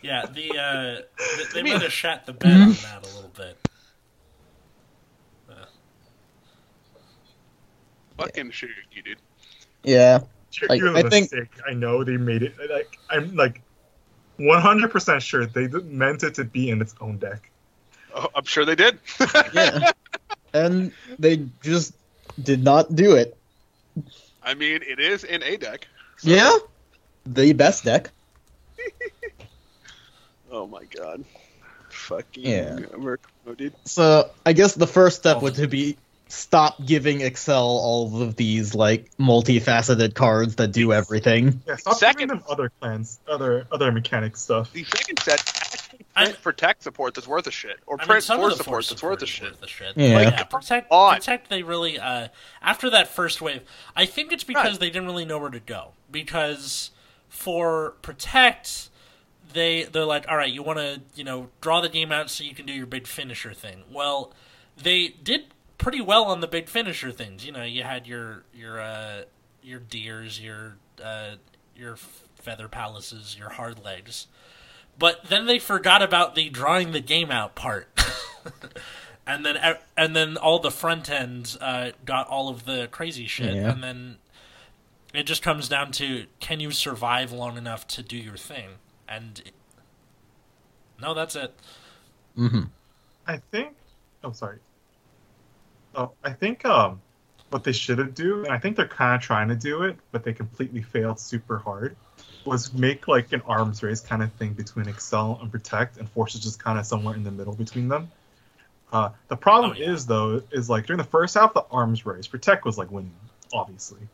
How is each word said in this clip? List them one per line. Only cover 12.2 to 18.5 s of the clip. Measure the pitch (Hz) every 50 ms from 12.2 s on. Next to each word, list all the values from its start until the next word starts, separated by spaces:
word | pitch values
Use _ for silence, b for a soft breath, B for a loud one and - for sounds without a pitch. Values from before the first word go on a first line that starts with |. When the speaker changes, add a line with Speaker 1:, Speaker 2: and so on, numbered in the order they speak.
| 123 120 117 113 120
Speaker 4:
it. | 147 - - 151 147
Like, | 151 139 - - - _ _ -
I'm, | - 151 147 175 190
like, | 160 139 127 117 - _ _ _ _ _ _ _ _ _ _ _ _ _ _ _ -
one | 143 147 160 170
hundred | 165 202 214 214 208 220
percent | - 202 - - 156 139
sure | 123 - - 135 120
they | 113 113 127 127 131
d-, | 127 175 185
meant | 165 143 131 131 135 127 - -
it | 151 147
to | - 131
be | 117 - 127 127 127
in | 113 107
its | 110 107 - _
own | - 110 104 101
deck. | - 101 107 107 _ _ _ _ _ _ _ _ _ _ b b b b -
Speaker 2:
Oh, | - - - _
I'm | 143 135
sure | -